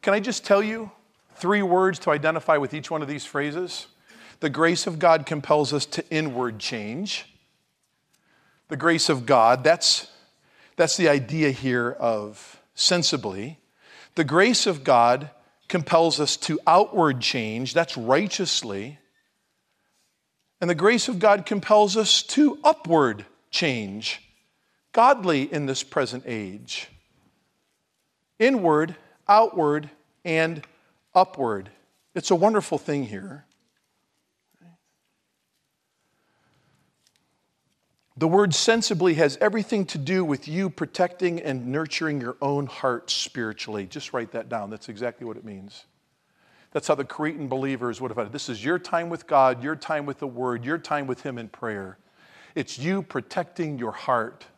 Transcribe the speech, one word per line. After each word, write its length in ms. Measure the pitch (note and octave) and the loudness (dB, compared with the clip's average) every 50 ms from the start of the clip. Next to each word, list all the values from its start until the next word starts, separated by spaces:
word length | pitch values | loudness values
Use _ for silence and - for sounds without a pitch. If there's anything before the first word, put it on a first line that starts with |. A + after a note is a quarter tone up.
Can 120 | - - G3 | 2 2 0
I 60 | G#3+ | 2
just 260 | G3 B3+ A3 - - | 0 -4 -6 -6 2
tell 180 | - G3+ G3 G#3+ | 2 2 4 4
you 280 | G#3+ A3 A3+ A3+ G3+ - _ _ _ _ _ _ _ _ | 0 -4 -8 -10 -14 -16 _ _ _ _ _ _ _ _
three 260 | - - F3 G#3 G#3 | -6 -2 0 2 2
words 380 | G3 F#3 F3 F#3 F#3 F#3 F#3 - | 2 4 4 4 4 2 0 0
to 120 | - F3+ | 0 0
identify 460 | D3 D3+ C#3+ D#3 D#3+ D#3+ - - D#3+ | 0 2 2 0 -2 0 0 2 2
with 160 | D3 C#3+ C3 - | 2 2 -2 -6
each 160 | D#3 C#3+ - | -10 -8 -6
one 120 | E3 D#3 | -6 -6
of 60 | D3+ | -6
these 180 | C3+ D3 C#3 - | -6 -8 -10 -12
phrases? 640 | - - D3 C#3+ D3 D3 E3+ F3+ F3 - - - - _ _ _ _ - - - - - _ | -8 -6 -4 -4 -4 -4 -6 -8 -8 -10 -12 -14 -16 _ _ _ _ -20 -20 -20 -20 -12 _
The 100 | - D#3 | -4 -4
grace 380 | B2+ C#3+ E3 E3 F3 E3 - | 0 2 2 2 2 0 -2
of 120 | F#3 E3+ D#3 | -6 -4 2
God 260 | F3+ E3+ D#3+ D#3+ C#3+ | 4 6 6 4 2
compels 480 | - E3 D3+ C#3 - D3+ D3+ D3 B2 C#3+ | -4 -6 -6 0 0 2 2 2 0 -2
us 120 | C#3+ C3+ | -4 -4
to 220 | - - - D#3+ _ | -4 -8 -10 -8 _
inward 500 | E3 D#3 D#3 D3 B2 B2 B2+ A#2+ A2+ G#2+ | -4 -2 -2 -2 -4 -4 -4 -4 -4 -6
change. 680 | - - C3 A2+ G#2 G#2 A2+ D3+ G3+ G#3 - - - _ _ _ _ _ _ _ _ _ _ _ _ _ _ _ _ _ _ _ _ _ _ _ _ _ _ _ _ _ | -8 -8 -6 -6 -8 -8 -8 -8 -8 -6 -8 -10 -10 _ _ _ _ _ _ _ _ _ _ _ _ _ _ _ _ _ _ _ _ _ _ _ _ _ _ _ _ _
The 80 | D#3+ | -8
grace 320 | C3 C3 E3+ E3 E3 - - | 0 2 2 2 4 2 0
of 160 | D#3 C3 A#2+ | 0 0 2
God, 380 | A2+ C#3 A#2+ A2 A#2 B2 C3+ C3+ | 4 6 6 8 6 6 4 4
that's, 440 | D3+ E3+ E3+ - - - - - - _ _ _ _ _ _ _ _ _ _ _ _ _ | 4 4 4 4 0 0 0 -2 -12 _ _ _ _ _ _ _ _ _ _ _ _ _
that's 200 | - E3+ D#3 - | 0 2 2 2
the 140 | - F3+ D#3 | 2 4 4
idea 420 | D3 C#3+ B2+ G#2 C#3+ D#3+ D3+ C#3+ | 4 4 2 -2 -2 0 0 0
here 400 | C3 - C3+ C3 B2 B2 A#2+ A#2+ B2+ - | 0 0 -2 -2 0 0 0 -2 -4 -2
of 640 | B2 A#2 A2+ G#2 G#2 G#2 G#2+ - - - - _ _ _ _ | -2 0 0 -2 -4 -10 -14 -18 -20 -20 -20 _ _ _ _
sensibly. 840 | - - - F3+ F3 E3 - - C3+ A2+ G#2+ F#2 G2 G#2 C#3+ D#3+ _ _ _ _ _ _ _ - - - _ _ | -2 0 2 2 2 2 0 -2 -2 -4 -6 -6 -6 -10 -10 -12 _ _ _ _ _ _ _ -20 -20 -20 _ _
The 80 | - D#3+ | -2 -2
grace 420 | C3 C#3+ F3 G3 A#3+ B3 - - | 2 4 4 4 4 4 2 0
of 160 | A3 F3 C#3+ C3+ | 0 -2 -2 2
God 480 | D3+ C3+ A#2+ A#2 A#2+ B2 C3+ D3 D3 - _ _ _ _ _ _ | 4 6 6 8 6 4 2 -2 -12 -18 _ _ _ _ _ _
compels 520 | _ - F3 D3 - F3+ E3 E3+ E3 D3+ D3 | _ -4 -4 -2 2 4 4 4 4 2 0
us 180 | D3+ C#3+ - | -2 -2 -2
to 220 | - - - D#3 D#3 - | -4 -4 -4 -4 0 2
outward 540 | - D#3+ F#3 G#3 G3+ - G#3 E3 D3+ C3 B2 | 4 6 6 4 4 2 2 2 2 2 0
change, 540 | A#2+ - - C3 A2 G#2+ A2 A#2 C3 B2 B2+ | -2 -2 -2 -2 -4 -4 -4 -6 -6 -2 0
that's 240 | E3 E3+ D#3+ - | 0 0 0 -4
righteously. 1000 | B2+ A2+ A#2 C3 D3+ G#3 G3+ - - F#3+ D#3 - - - A2+ G2 G2 G#2 B2+ D3 D3 _ _ _ _ _ _ _ _ _ _ _ _ _ _ _ _ _ _ _ _ _ _ _ _ _ _ _ _ _ _ _ _ | -8 2 2 4 4 2 0 -4 -4 -4 -2 -4 -4 -4 -6 -8 -8 -8 -10 -14 _ _ _ _ _ _ _ _ _ _ _ _ _ _ _ _ _ _ _ _ _ _ _ _ _ _ _ _ _ _ _ _ _
And 80 | F#3 E3+ | -2 -2
the 60 | F3 | 0
grace 320 | D3 F3 G#3 A#3+ A3+ - | 4 4 4 4 4 0
of 120 | - B3 F3+ | -2 -4 2
God 260 | F#3+ G#3+ G3+ G3 F3+ | 4 4 4 4 2
compels 500 | - G#3+ G3+ - - G#3+ G#3+ G#3 G3+ F#3 | -4 -4 -4 2 4 6 6 6 4 2
us 260 | A3 G#3+ G3 - - - | 0 2 2 2 2 0
to 360 | - - C#4 D4+ C#4+ - - - | 0 2 4 4 4 4 4 2
upward 600 | D4 D#4+ - - E3 E3 D#3 C#3 A#2+ G#2+ G#2 G2+ _ _ _ _ _ | 2 2 2 0 2 4 4 4 4 0 -4 -10 _ _ _ _ _
change, 680 | - - F3+ D3+ C3 A#2 G#2+ G2 G2 G#2+ A2 - - - _ _ _ _ _ _ _ _ _ _ _ _ _ _ - | -4 -2 0 0 -2 -2 -6 -8 -10 -8 -8 -8 -10 -10 _ _ _ _ _ _ _ _ _ _ _ _ _ _ 2
godly 580 | A#3 A3+ B3+ C#4 B3 F#3+ F3+ D#3+ C#3 C3+ D3 | 4 6 6 4 4 2 0 0 0 0 -2
in 140 | - D3+ D3 | -4 -4 -4
this 180 | C3+ C#3 - - | -4 -4 -6 -6
present 400 | _ - D#3+ C3+ A2+ A#2+ B2 C3+ | _ -2 -2 -2 -2 -4 -12 -10
age. 640 | - A#2+ A2 G#2 F#2+ F#2+ G#2+ A#2+ - - - - - _ - _ _ _ _ _ _ _ _ _ _ _ _ _ _ _ _ _ _ _ _ _ _ _ _ _ _ _ _ | -8 -8 -8 -8 -10 -12 -14 -14 -12 -12 -12 -12 -14 _ -20 _ _ _ _ _ _ _ _ _ _ _ _ _ _ _ _ _ _ _ _ _ _ _ _ _ _ _ _
Inward, 560 | A3 B3+ C#4 A#3 F#3 E3 D3+ D3+ D#3+ E3 F3 - _ _ _ _ _ | 2 4 4 4 4 4 4 4 2 0 -6 -14 _ _ _ _ _
outward, 640 | - G3+ G#3+ A3+ A3 - F#3 D#3 D3 D3 D3+ D3+ D3 - _ _ _ _ _ _ | 6 6 6 6 4 2 0 0 0 0 -2 -4 -8 -20 _ _ _ _ _ _
and 400 | F3+ D#3+ D#3+ D#3+ D#3+ E3 D3+ - _ _ _ _ _ _ _ _ _ _ | -2 0 0 0 0 -2 -8 -14 _ _ _ _ _ _ _ _ _ _
upward. 560 | F#3 F#3 F#3 - - C3+ A#2 G#2+ G2 F#2+ F#2+ _ _ _ _ _ _ _ _ _ | 4 4 4 0 -4 -4 -2 -2 -4 -6 -12 _ _ _ _ _ _ _ _ _
It's 160 | F3+ - - | -8 0 0
a 40 | F#3+ | 2
wonderful 420 | E3 F3 G#3+ A3+ G#3 - - E3+ | 4 4 4 4 2 0 -2 -6
thing 280 | C#3+ - - D3+ C#3+ C3+ | -6 -4 -4 -4 -4 -4
here. 400 | G#2+ G2+ G3 F#2+ G3 C3 D3 _ _ _ _ _ _ _ _ _ _ _ _ _ _ _ _ _ _ _ _ _ _ _ _ F3 E3+ E3+ E3+ _ _ _ _ _ _ _ _ _ _ _ _ _ _ _ _ _ _ _ _ _ _ _ _ _ _ _ _ _ _ _ _ _ _ _ _ _ _ _ _ _ _ _ _ _ _ _ _ _ _ _ _ _ _ _ _ _ _ _ _ _ _ _ _ _ _ _ | -6 -8 -10 -12 -12 -16 -18 _ _ _ _ _ _ _ _ _ _ _ _ _ _ _ _ _ _ _ _ _ _ _ _ _ -20 _ _ _ _ _ _ _ _ _ _ _ _ _ _ _ _ _ _ _ _ _ _ _ _ _ _ _ _ _ _ _ _ _ _ _ _ _ _ _ _ _ _ _ _ _ _ _ _ _ _ _ _ _ _ _ _ _ _ _ _ _ _ _ _ _ _ _ _ _
The 100 | C3 D#3 | -2 0
word 260 | D#3+ E3+ G3 G#3 F#3 D3 | 4 4 4 4 4 2
sensibly 600 | - - - A3+ A#3 A3 - G#3+ D#3+ F3 F#3 D#3+ | 0 2 2 2 2 2 -2 -2 2 2 2 4
has 240 | D#3 E3 D3 C#3 - | 4 2 2 2 2
everything 460 | G3+ G#3+ G3 A3+ G3 - - G#3 F#3+ | 0 0 2 0 -2 -2 -2 -2 -2
to 120 | - - | -4 -6
do 280 | D#3+ C#3 C3+ F#3+ F#3+ F#3 | -8 -4 -2 0 0 0
with 200 | D#3 C#3+ C3 - | 0 -2 -4 -6
you 240 | D3+ D3+ F3+ G3 F#3 | -6 -4 -4 -4 -4
protecting 720 | D3 - E3 D3 _ - F3+ F3 F3+ F3+ F#3 F3 E3+ E3+ | -4 -6 -8 -8 _ -2 -2 -2 0 -4 -2 -2 -2 -4
and 280 | - D3 C3+ C3 A#2+ | -6 -6 -6 -6 -6
nurturing 520 | B2 C3 D3+ D#3+ D3+ - - E3 D#3 D3 C#3+ | -4 -4 -4 -4 -4 -6 -6 -4 -4 -4 -4
your 160 | A#2+ A#2+ B2+ _ | -6 -8 -8 _
own 240 | C#3 C#3 C#3+ C#3+ C#3+ | -4 -2 -2 -2 -4
heart 440 | C3 - - - C3 A#2+ A#2 - - | -6 -8 -4 -2 -2 -2 -2 -4 -6
spiritually. 760 | - - - - _ B2+ A#2 A2 G#2+ - - A2+ G#2+ G#2 G2 | -6 -6 -6 -8 _ -6 -6 -6 -6 -10 -12 -10 -8 -8 -8
Just 260 | F#2 - D3+ - - | -8 -12 -14 -14 -8
write 220 | - B2+ A#2 G#2 - | -6 -8 -8 -6 -10
that 160 | A#2 A2 B2 | -10 -10 -8
down. 200 | A#2+ A2+ G#2 G2+ | -8 -8 -8 -10
That's 200 | G#2+ G#2+ - - | -12 -16 -16 -18
exactly 360 | A2 G2+ B2 A#2+ A2+ _ A#2+ | -12 -8 -8 -8 -8 _ -14
what 120 | A#2 G#2+ | -12 -12
it 80 | - G#2+ | -14 -14
means. 400 | A2+ G2+ F#2+ F#2+ G2+ - - _ _ _ _ _ _ _ _ _ _ _ _ _ _ _ _ _ _ | -16 -16 -16 -18 -20 -20 -20 _ _ _ _ _ _ _ _ _ _ _ _ _ _ _ _ _ _
That's 180 | _ D3 - - | _ -8 0 0
how 60 | - | 0
the 100 | C3 C#3 | 0 0
Cretan 420 | C3 - - D#3 D3+ E3 D3 D3 | -8 -6 -6 -6 -6 -4 -6 -6
believers 540 | C3 B2+ C3+ C3 C#3 C3+ A#2+ B2 A#2+ A2+ - | -6 -4 -4 -2 -4 -4 -4 -4 -6 -6 -6
would 100 | C3 B2 | -8 -8
have 60 | A2+ | -6
had 100 | A#2+ A2+ | -6 -6
it. 60 | G#2 A#2+ | -6 -8
This 160 | C#3+ - - | -10 -10 -8
is 140 | B2+ G#2 G#2 | -10 -6 -4
your 140 | C#3 F3 | -4 -4
time 320 | F3+ F3+ - - E3+ E3+ E3+ | -4 -4 -4 -4 -4 -4 -4
with 160 | E3+ D#3 - | -8 -10 -6
God, 380 | - D3+ C#3 C3 C3 B2+ A#2+ A#2+ | 0 4 4 4 4 2 0 -6
your 140 | C#3+ D#3 | -8 -8
time 280 | C#3+ - - D#3+ D3+ C#3+ | -8 -6 -6 -6 -4 -4
with 140 | C#3+ C3+ _ | -6 -8 _
the 80 | D3+ | -10
Word, 380 | C3+ A#2+ A#2+ B2+ B2 A#2+ A#2 A#2 | -10 -8 -6 -4 -4 -4 -4 -4
your 120 | C3 D#3 | -6 -6
time 300 | E3+ E3 - D3+ D3 C#3 | -6 -4 -4 -4 -4 -4
with 140 | C3 B2+ - | -4 -8 -8
Him 160 | - D3 B2+ | -8 -10 -10
in 100 | A#2+ A2+ | -10 -12
prayer. 500 | G2+ - - - A#2 G#2+ G2+ G2 F#2 F#2 _ _ _ _ _ _ _ _ - - - _ | -14 -14 -10 -8 -8 -8 -8 -10 -12 -16 _ _ _ _ _ _ _ _ -20 -20 -12 _
It's 220 | E3 B2+ - - | -8 -8 -8 -10
you 260 | - C3 E3 F#3+ G3 F3+ | -8 -4 -4 -4 -4 -6
protecting 760 | _ - C3+ - _ - - E3+ - _ - E3+ D#3 D3 B2+ | _ -10 -10 -10 _ -6 -6 -6 -6 _ -8 -8 -6 -6 -6
your 140 | A#2+ A2+ - | -8 -8 -8
heart. 520 | - - - C3 A#2 A2 - - - - - _ | -8 -2 -2 0 0 0 -4 -10 -18 -20 -20 _